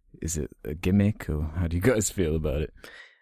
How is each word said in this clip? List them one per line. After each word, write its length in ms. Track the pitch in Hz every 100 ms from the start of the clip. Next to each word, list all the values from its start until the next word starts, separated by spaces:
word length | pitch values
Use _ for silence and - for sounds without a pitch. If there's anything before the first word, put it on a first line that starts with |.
| _ -
is 160 | - 80
it 120 | 69 _
a 100 | -
gimmick, 540 | 78 92 98 101 107 -
or 220 | 78 76 80
how 100 | 85
do 100 | 87
you 60 |
guys 280 | 104 113 101
feel 260 | - 82 80
about 260 | 76 69
it? 100 | 80 - - - - _